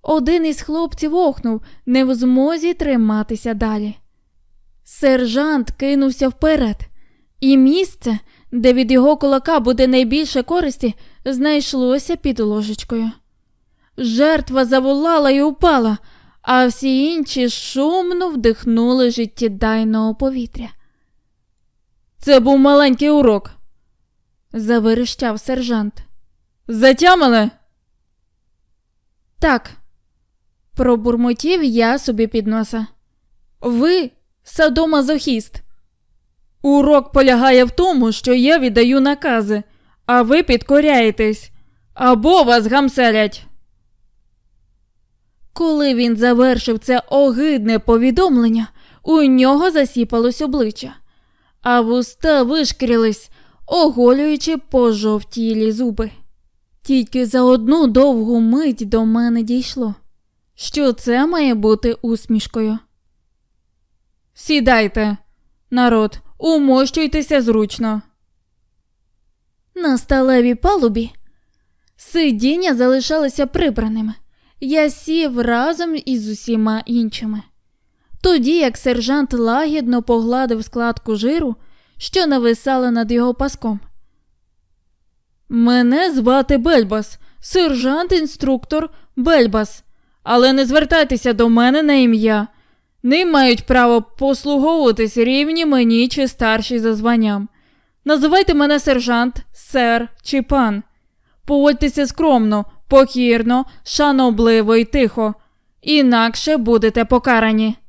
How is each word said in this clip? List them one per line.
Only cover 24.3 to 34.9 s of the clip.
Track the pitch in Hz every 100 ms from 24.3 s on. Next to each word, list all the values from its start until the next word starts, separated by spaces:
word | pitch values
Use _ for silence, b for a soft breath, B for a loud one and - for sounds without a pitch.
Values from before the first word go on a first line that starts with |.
| _ _
заверещав | 226 214 233 220 226 240 - 247 214
сержант. | - 254 240 226 208 - - - _ _ _ _ -
«Затямили?» | 220 262 254 349 370 277 233 214 _ _ _ _ _ _ _ _ _ _ _ _ _ _ _ _ _ _ -
«Так», | 311 247 - - - _ _ _ _ _ _ _ _ -
пробурмотів | 254 233 233 233 240 233 302 359
я | 285 226 226 277
собі | 269 220 226
під | 226 208
носа. | 220 214 226 220 _ _ _ _ _ _ _
«Ви | 240 233 302 370 311 _ _ _
садомазохіст. | - - 311 254 320